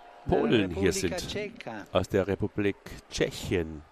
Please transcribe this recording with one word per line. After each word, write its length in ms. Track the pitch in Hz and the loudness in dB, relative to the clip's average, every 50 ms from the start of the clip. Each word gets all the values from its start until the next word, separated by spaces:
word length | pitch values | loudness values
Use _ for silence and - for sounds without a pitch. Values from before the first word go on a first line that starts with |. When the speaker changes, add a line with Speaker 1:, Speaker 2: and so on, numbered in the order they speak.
| - - - - - | -20 -20 -20 -12 -2
Speaker 1:
dalla 140 | - 170 - | 0 2 2
Speaker 2:
Polen 320 | - 233 147 113 98 92 | 4 4 4 4 2 2
hier 180 | 85 87 98 92 85 | 0 0 2 2 2
Speaker 1:
Repubblica 260 | - - 90 82 - | 2 0 0 0 0
Speaker 2:
sind, 100 | - - | -2 -4
Speaker 1:
Ceca 560 | - - 214 202 - - - 127 113 104 95 - | -6 -6 -6 -8 -10 -12 -14 -12 -12 -12 -10 0
Speaker 2:
aus 160 | - 95 92 - | 0 0 2 2
der 200 | - 101 92 92 | 2 2 2 2
Republik 500 | 95 - 104 98 - - 104 101 98 - - - - - - - | 0 -2 -2 -4 -2 0 0 0 0 -2 -8 -16 -16 -16 -16 -12
Tschechien, 720 | - - 151 - - - - - 110 90 82 80 80 73 76 - | -2 -2 -2 -2 -2 -6 -4 -2 0 0 0 -2 -6 -10 -14 -16